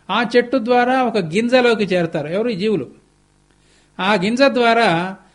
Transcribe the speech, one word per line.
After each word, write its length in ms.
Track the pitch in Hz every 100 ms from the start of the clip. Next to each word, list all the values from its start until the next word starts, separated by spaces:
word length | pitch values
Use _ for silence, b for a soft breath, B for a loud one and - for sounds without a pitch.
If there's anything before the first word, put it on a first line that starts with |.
| b
ఆ 120 | 202 233 247
చెట్టు 220 | 240 269
ద్వారా 440 | 226 247 240 262
ఒక 160 | 247 208
గింజలోకి 680 | 165 185 233 254 240 214
చేరతారు 440 | 196 180 170 165 147
ఎవరు? 200 | 185 240
ఈ 80 | 190
జీవులు. 340 | 214 185 117 - _ _ _ _ _ b b b b -
ఆ 140 | 185
గింజ 280 | 208 196 240
ద్వారా 760 | 277 240 233 226 220 165 185 196 b